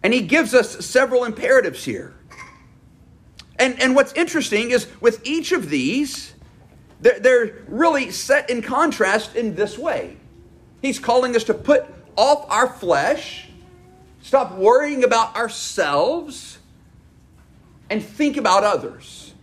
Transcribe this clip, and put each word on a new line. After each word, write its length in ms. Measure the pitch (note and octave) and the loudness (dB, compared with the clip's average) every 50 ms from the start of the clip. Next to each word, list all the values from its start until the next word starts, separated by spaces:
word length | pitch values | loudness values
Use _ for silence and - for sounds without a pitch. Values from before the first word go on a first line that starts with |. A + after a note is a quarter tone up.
And 120 | - F#3+ A#3 | 2 2 0
he 80 | B3+ | 0
gives 320 | G#3 D#3+ C4 D#4+ D#4 G#3+ B3 | 0 2 2 2 2 4 2
us 320 | B3+ A3+ - - - - | 2 2 2 -6 -12 -12
several 400 | - - B3+ C4+ B3 B3+ B3 B3 | 0 0 0 2 2 2 0 0
imperatives 580 | A#3 G#3+ - - - C4 C4 - - - - - | 0 -6 -6 0 2 4 4 4 0 -6 -8 -8
here. 300 | C#3+ A2 F#2 - - - - - - - - - - - _ - - _ _ _ _ _ _ - _ - _ _ - _ - - _ - | -8 -8 -8 -10 -14 -18 -20 -20 -20 -20 -20 -20 -20 -20 _ -20 -20 _ _ _ _ _ _ -20 _ -20 _ _ -20 _ -20 -20 _ -2
And, 220 | - B3+ C4 B3+ - | 0 0 0 0 0
and 140 | C4 C4 B3+ | 0 2 4
what's 180 | C#4+ C4+ C4+ - | 4 2 2 0
interesting 580 | - E4+ E4 - D#4 - - G#3 G#3 A#3 A#3+ | -2 -2 -2 -2 -4 -4 -2 -2 -2 0 0
is 160 | B3 A#3+ G#3+ - - - | 0 -2 -2 -4 -14 0
with 180 | - A#3+ A3+ - - | 0 0 0 0 -8
each 260 | B3 D4+ E4 D4+ - | -6 -6 -4 -2 -2
of 180 | F4+ E4 G3+ D3 | -2 -2 -2 -2
these, 640 | D3+ C#3 B2 C#3 G#3 C4+ D4 C#4 - - - - - - - - _ - - - - - - _ - _ | -4 -2 -2 0 -2 -2 -4 -4 -6 -12 -14 -18 -20 -20 -20 -20 _ -20 -20 -20 -20 -20 -20 _ -20 _
they're, 180 | D#3+ A#3 B3+ - | 2 2 2 4
they're 460 | G#3 C4 B3+ B3 A#3 G#3 - - - | 2 4 4 4 2 0 -6 -12 -16
really 420 | - - A3+ E4 E4 D4+ C#4 B3+ F3 | -12 -2 0 2 2 2 0 -2 -4
set 380 | F#3 - - - C4+ D4 C#4+ - | -8 -10 -2 0 0 0 2 -2
in 120 | D4 A#3+ | -6 -6
contrast 720 | A3 - B3+ C4+ E4 D#4+ - - G#3+ F#3+ G3 A3 G#3+ - - | -4 -4 -2 0 0 0 0 0 0 0 0 -2 -2 -4 -6
in 200 | A3+ A#3+ G#3+ E3+ | -4 -4 -4 -2
this 220 | E3+ G#3 - - | -4 -4 -4 -4
way. 380 | - C#4 E4 A3+ - - - - - _ - - - - - - _ _ _ _ _ | -6 -6 -4 -4 -4 -6 -10 -14 -20 _ -20 -20 -20 -20 -20 -20 _ _ _ _ _
He's 180 | - C4+ - - | -4 -4 -4 -4
calling 360 | - - A#3+ B3+ B3+ B3 A#3+ | -2 2 2 2 2 2 0
us 80 | A3+ A3 | 0 0
to 80 | - G#3+ | 0 -4
put 320 | A3 - - D4 C4 - - - - - - - | -2 -2 -2 -2 -2 -2 -4 -18 -20 -20 -10 0
off 340 | - A3 C#4 D4 D4 - - | 0 2 2 2 0 0 -2
our 200 | F#3+ G#3+ B3 B3+ | 0 0 0 0
flesh, 800 | - - - F3 D#3+ C#3 D3 G#3 D4 - - - - - - - - - - - - - - - - - - - - _ | -2 -8 -2 0 0 0 2 0 -2 -4 -6 -12 -14 -16 -18 -20 -20 -20 -20 -20 -20 -20 -20 -20 -20 -20 -20 -20 -20 _
stop 360 | - - - C4+ B3 - F#3 | -6 0 0 0 0 0 -4
worrying 460 | F#3+ F#3+ G#3+ A#3+ C4 D4 D4 D4 C4 B3 | 2 4 6 6 6 4 2 0 2 2
about 320 | G#3 A#3 A3+ A3+ - - | 4 4 2 2 0 -2
ourselves, 1200 | G#3+ A#3+ A3 - - - - - G3 E3+ D3 C#3+ C#3+ D#3+ A#3 D#4 F4 D#4 D4+ A#3+ - - - - - _ _ - _ _ _ _ - _ _ _ _ _ _ _ - _ _ _ _ _ _ _ _ _ - | -6 -6 -6 -6 -10 -12 -8 -2 -2 -2 0 2 2 2 2 0 -2 -6 -10 -16 -18 -18 -20 -20 -20 _ _ -20 _ _ _ _ -20 _ _ _ _ _ _ _ -20 _ _ _ _ _ _ _ _ _ -6
and 120 | G#3 A3 | -6 -6
think 360 | G#3+ - - - D4+ D4 - | -6 -10 -4 -2 -2 0 0
about 260 | C#4+ A3+ G3+ F#3 G3 G#3 | 0 0 4 4 4 4
others. 680 | G#3 G3 D3+ - B2 - A#2 - - - - - - - - | 2 0 0 -4 -8 -14 -16 -20 -20 -20 -20 -20 -20 -20 -20